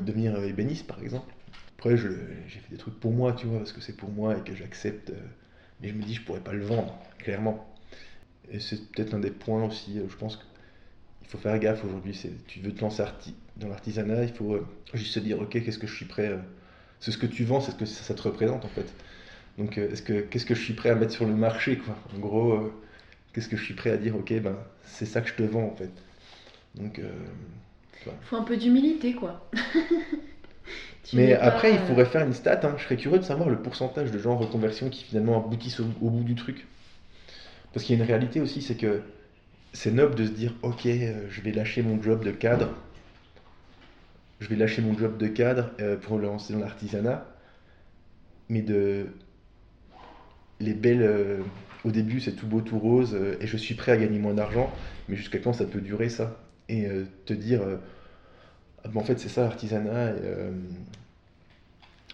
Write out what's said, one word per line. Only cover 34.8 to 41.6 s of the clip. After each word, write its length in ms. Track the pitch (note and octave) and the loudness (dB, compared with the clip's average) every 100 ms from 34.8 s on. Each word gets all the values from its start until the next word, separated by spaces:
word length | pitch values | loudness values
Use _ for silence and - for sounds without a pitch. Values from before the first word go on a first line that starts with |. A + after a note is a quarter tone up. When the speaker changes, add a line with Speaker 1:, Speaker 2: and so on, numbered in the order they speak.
| C3 | -4
Speaker 1:
qui 140 | - | -6
finalement 340 | - A2 A2 A2+ | -2 2 4 4
aboutissent 400 | A2 A2+ B2 - | 2 -2 -4 -2
au, 80 | A#2 A2+ | -2 0
au 80 | A#2 | 2
bout 140 | A#2 | 2
du 100 | A#2+ | 2
truc. 320 | A#2+ - C3 - - - - - - - - - - - | -2 -4 -10 -12 -20 -20 -20 -20 -20 -20 -20 -20 -20 -10
Parce 140 | - - | -4 2
qu'il 100 | A#2 | 4
y 40 | |
a 20 | |
une 60 | A2+ | 6
réalité 320 | A2+ B2 D#3+ | 4 4 0
aussi, 200 | C#3+ - | -2 -2
c'est 140 | - | -4
que 280 | A2+ G#2+ G#2 - - - - - - - | 0 0 0 -2 -16 -20 -20 -20 -20 -20
c'est 200 | - A2+ | -6 0
noble 240 | A#2 C#3+ A#2 | 6 6 4
de 100 | A2 | 0
se 60 | |
dire, « 200 | A2 A#2 A#2 | 0 -4 -2
Ok, 220 | A#2+ A#2 B2 | -4 0 2
euh, 400 | A#2+ A#2 G#2+ G2+ | 2 0 -4 -6
je 100 | G2+ | -6
vais 100 | G#2 | -4
lâcher 300 | G#2+ | -2